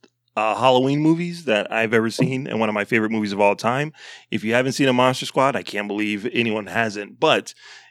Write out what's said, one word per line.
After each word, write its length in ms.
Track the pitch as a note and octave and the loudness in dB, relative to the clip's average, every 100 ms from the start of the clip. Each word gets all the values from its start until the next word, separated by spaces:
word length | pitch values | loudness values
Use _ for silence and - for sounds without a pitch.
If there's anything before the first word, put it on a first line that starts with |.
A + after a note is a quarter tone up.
| _ _ _ - | _ _ _ -2
uh, 180 | A2 G#2 | -2 2
Halloween 440 | B2+ C3 C3 C#3+ | 4 4 4 2
movies 460 | D#3 E3 F3 E3+ D#3 | 2 2 -2 -6 -2
that 260 | G#2 G2 | 0 0
I've 220 | A2+ A2+ | -2 0
ever 160 | A#2 A2+ | 2 0
seen 360 | - B2+ C3 C3+ | 0 -2 -2 -4
and 140 | A2 | -2
one 80 | A2 | -2
of 60 | |
my 100 | G#2+ | -2
favorite 260 | G2+ A#2 G#2+ | 0 0 0
movies 200 | A2 G#2+ | -2 -2
of 80 | G2 | 2
all 160 | G2+ G2+ | 2 2
time. 360 | A2+ B2+ D3+ - - - - | 0 -2 -4 -8 -20 -20 -8
If 140 | A#2 | -6
you 80 | G#2+ | 0
haven't 200 | A#2 C3 | 0 0
seen 160 | B2 C3+ | 2 2
a 40 | |
Monster 320 | B2 B2+ B2+ | 4 4 2
Squad, 320 | B2+ - C3+ A#2 | -2 2 2 0
I 60 | |
can't 260 | F2 G#2 G#2 | -4 -6 -4
believe 400 | G2+ G#2+ G#2 A2 | -4 -2 -4 -4
anyone 320 | - A#2 G#2+ G2 | -2 -2 -2 -4
hasn't. 520 | G2 A2+ G#2 G2+ A#2+ | -2 -2 -4 -12 -2
But 360 | D#3+ A#2 - - - - - | 0 0 -2 -14 -20 -20 -14